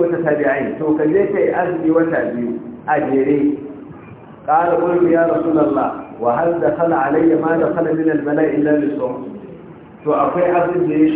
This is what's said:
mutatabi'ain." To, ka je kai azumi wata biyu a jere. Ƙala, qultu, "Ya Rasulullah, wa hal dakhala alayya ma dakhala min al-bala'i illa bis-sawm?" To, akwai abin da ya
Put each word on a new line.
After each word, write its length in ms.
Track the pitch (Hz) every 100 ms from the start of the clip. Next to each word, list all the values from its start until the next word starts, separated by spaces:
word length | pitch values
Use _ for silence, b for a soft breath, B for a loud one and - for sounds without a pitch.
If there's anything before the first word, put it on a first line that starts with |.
mutatabi'ain." 800 | 170 165 160 147 139 139 - -
To, 180 | 156 156
ka 80 |
je 240 | 156 190 202
kai 240 | 190 165
azumi 380 | 175 180 170 160
wata 400 | 165 160 143 120
biyu 240 | 120 120 120 - - -
a 120 | 151
jere. 520 | 131 135 139 143 147 - - - - - - - - - -
Ƙala, 340 | 156 175 170
qultu, 300 | 180 175 170
"Ya 160 | 165 165
Rasulullah, 800 | 160 165 156 147 135 120 - - -
wa 140 | 117 156
hal 180 | 170 170
dakhala 560 | 151 151 170 147 139
alayya 240 | 156 165 156
ma 140 | 160 165
dakhala 320 | 151 170 156
min 140 | 160 160
al-bala'i 460 | 147 143 151 156 151
illa 240 | 151 147
bis-sawm?" 540 | 139 135 127 - - - - - - - - -
To, 80 | 151
akwai 380 | 147 151 180 175
abin 340 | 175 180 175 156
da 60 |
ya 140 | 151 156